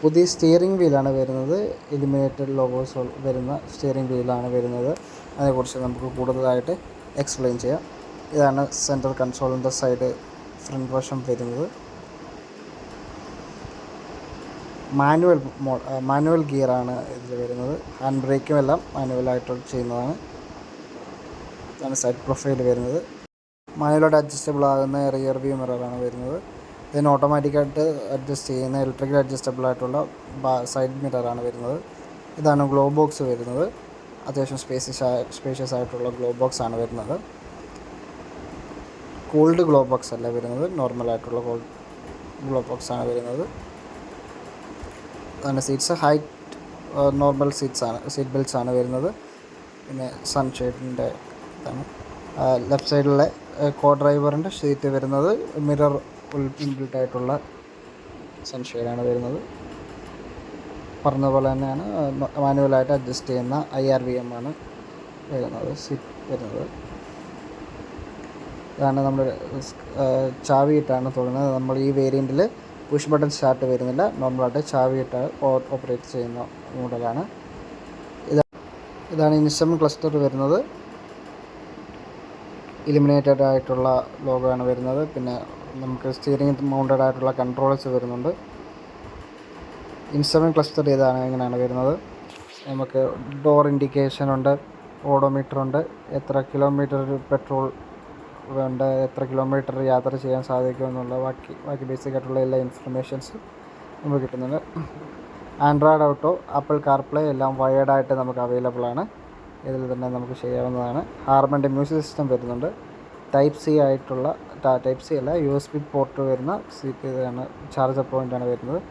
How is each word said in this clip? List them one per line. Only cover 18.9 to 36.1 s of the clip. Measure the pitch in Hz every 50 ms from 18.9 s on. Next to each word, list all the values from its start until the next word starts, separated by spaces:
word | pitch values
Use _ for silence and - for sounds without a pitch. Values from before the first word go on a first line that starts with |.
| -
മാനുവലായിട്ട് | - 135 127 127 127 127 127 127 127 123 - 127 123 127 - -
ചെയ്യുന്നതാണ്. | 127 120 120 120 120 123 131 165 - - - - - - - - - - - - - - - - 240 - - - - - - - - - - - - - - -
ഇതാണ് | - 135 135 135 131 -
സൈഡ് | 123 123 123 - -
പ്രൊഫൈൽ | 135 131 - 139 135 127 127 123
വരുന്നത്. | 123 120 123 123 135 165 170 - - - - - _ _ _ _ _ _ _ - - 156
മാനുവലായിട്ട് | 151 147 151 156 156 156 156 151 147
അഡ്ജസ്റ്റബിൾ | 143 143 - - - 147 143 143 139
ആകുന്ന | 135 139 135 135 135 139 143 139 135 135
റിയർ | 135 135 135 131 131
വ്യൂ | 139 135 131
മിററാണ് | 131 127 123 123 123 123 123 123 123 123
വരുന്നത്. | 120 123 123 127 147 175 196 - - - - - - - - - -
Then | 143 143 147
ഓട്ടോമാറ്റിക്കായിട്ട് | 143 135 135 143 147 147 139 147 143 147 143 139 135 151 151 160 156 139 110 98 135
അഡ്ജസ്റ്റ് | 135 131 139 143 135 - - 135
ചെയ്യുന്ന | 127 131 131 131 139 135
ഇലക്ട്രിക്കൽ | 131 123 - 139 135 139 143
അഡ്ജസ്റ്റബിൾ | 139 127 135 131 - - 127 127 127 127
ആയിട്ടുള്ള | 127 123 127 123 127 147 151 - - - - - - 135 131
ബാ-, | 135 131 127 123 -
സൈഡ് | - 135 131 131 131 135 139
മിററാണ് | 139 127 127 123 120 120 120 120
വരുന്നത്. | 123 120 120 120 120 139 170 - - - - - - - - - - - -
ഇതാണ് | 151 156 147 143 143 139
ഗ്ലോ | 135 139 139 139 143 151
ബോക്സ് | 151 147 151 - 143 127
വരുന്നത്. | 123 117 120 120 123 131 170 214 - - - - - - - - - - - -
അത്യാവശ്യം | 135 143 135 131 139 131 -
സ്പേഷ്യസ് | - 127 127 127 - 131 - 135 127
ആയ, | 123 123 120 - - -
സ്പേഷ്യസ് | - 135 131 127 135 127 131 123
ആയിട്ടുള്ള | 123 113 - 120 123 123